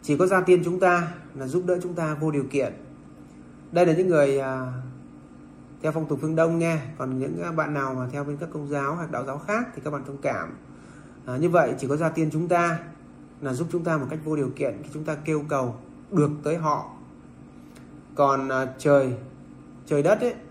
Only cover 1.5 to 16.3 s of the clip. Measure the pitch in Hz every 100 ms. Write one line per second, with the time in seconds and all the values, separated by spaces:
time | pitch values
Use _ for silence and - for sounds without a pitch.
1.5 | 165 180 175 180 175 160 147 156 147 123
2.5 | 139 120 - - - - - - - -
3.5 | - - 170 175 160 185 160 139 139 135
4.5 | 131 127 127 127 - - - - - -
5.5 | - - - 151 156 151 139 156 160 165
6.5 | 170 165 160 123 - 127 131 139 165 175
7.5 | 165 151 147 135 131 127 143 143 143 165
8.5 | 156 143 143 139 165 165 120 135 139 -
9.5 | 214 240 - 139 143 139 139 147 107 82
10.5 | - - - - - - - - 127 165
11.5 | 170 143 - 127 147 160 160 156 156 170
12.5 | 175 170 165 - - - - - - 139
13.5 | 127 165 175 165 156 127 156 156 156 131
14.5 | 123 139 98 - 151 156 147 - 156 147
15.5 | 143 123 117 - - - 180 147